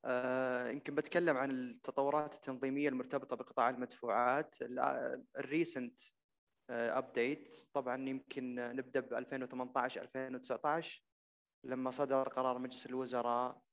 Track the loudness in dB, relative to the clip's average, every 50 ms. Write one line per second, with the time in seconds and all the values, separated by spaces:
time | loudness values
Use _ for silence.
0 | 0 0 0 2 2 2 2 2 2 2 2 0 0 -2 -4 -4 -4 -2 -2 -2
1 | -2 2 2 4 4 6 4 4 4 2 0 -2 -2 -6 -8 -8 -10 -2 0 2
2 | 4 4 4 2 2 0 -6 -10 -6 -6 -4 -2 0 0 2 2 2 2 2 0
3 | -2 -2 -2 -4 -2 -2 -6 -6 -6 -4 0 2 4 4 2 0 -6 -6 -6 -8
4 | -2 0 2 4 4 4 4 2 0 -2 -6 -8 -8 -6 0 2 2 2 2 0
5 | -2 -2 -4 -4 -8 _ _ -8 -6 0 2 2 2 2 0 -6 -6 -6 -8 -14
6 | -20 -20 _ _ _ _ _ _ _ _ _ _ _ -6 -2 0 0 2 2 0
7 | -2 0 0 2 2 2 2 -2 -6 -12 -12 -12 -12 _ _ -2 -2 0 -2 -2
8 | -2 -2 -4 -4 -6 -6 -6 -6 -4 -4 -4 -4 -4 -4 -4 -6 -6 0 0 -2
9 | 0 0 -4 -4 -2 -4 -4 -4 -4 -4 -4 -6 -6 0 0 0 0 2 -2 -4
10 | -10 -6 _ -6 -4 -4 -6 -8 -4 -4 -4 0 2 0 0 0 -2 -6 -12 -14
11 | _ _ _ _ _ _ _ _ _ _ _ _ -6 -4 -4 -2 0 -2 0 0
12 | 2 4 4 2 2 2 0 0 2 2 2 0 -2 -6 -8 -10 -10 -6 -4 -4
13 | -2 0 0 0 2 2 2 2 2 0 -4 -8 _ _